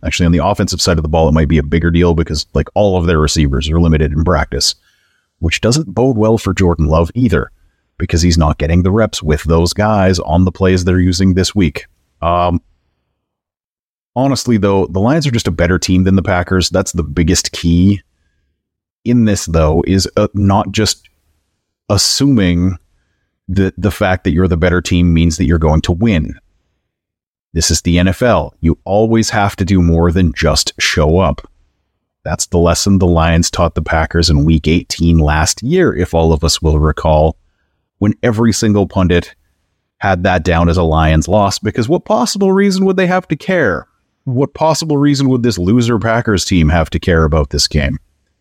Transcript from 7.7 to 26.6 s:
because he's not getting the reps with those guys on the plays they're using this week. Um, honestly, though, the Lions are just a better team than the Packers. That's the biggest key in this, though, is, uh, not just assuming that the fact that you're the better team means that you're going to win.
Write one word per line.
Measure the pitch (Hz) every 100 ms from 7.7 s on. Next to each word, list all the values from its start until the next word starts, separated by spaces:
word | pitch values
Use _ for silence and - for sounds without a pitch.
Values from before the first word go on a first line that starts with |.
| _ _ -
because | 87 85
he's | 87 80
not | 78 -
getting | 73 87
the | 92
reps | 104 107 -
with | 78 76
those | - 82 87
guys | - 104 107 92 90
on | - 82 92
the |
plays | - 95 92
they're | 90 90
using | 90 87 95 92
this | 92
week. | 104 82 - - _ _ _
Um, | 82 87 87 85 - _ _ _ _ _ _ _ _ _ _ _ _ _ _ -
honestly, | 135 127 - 113
though, | 101 98 92
the | 95
Lions | 107 160 147
are |
just | 117 -
a |
better | 87 85 90
team | - 92 95
than | 95
the |
Packers. | 85 90 87 92 85
That's | 92 98
the | 90
biggest | 73 71 85 90 -
key | - 87 85 95 101 - _ _ _ _ _ _ _ _ _ -
in | 120 110
this, | 95 -
though, | 82 78 80 -
is, | 95 95 -
uh, | 104
not | 98 98 101 95
just | 98 107 - _ _ _ _ _ _ _ _ -
assuming | 101 - - 139 127 95 87 92 92 _ _ _ _ _ _ -
that | 92 95 -
the | 95
fact | - 98 92
that | 95
you're | 78 92
the | 85
better | 87 87
team | - 90 87
means | 82 85 80
that | 87
you're | 85
going | 78 78
to | -
win. | 87 117 90 - - _ _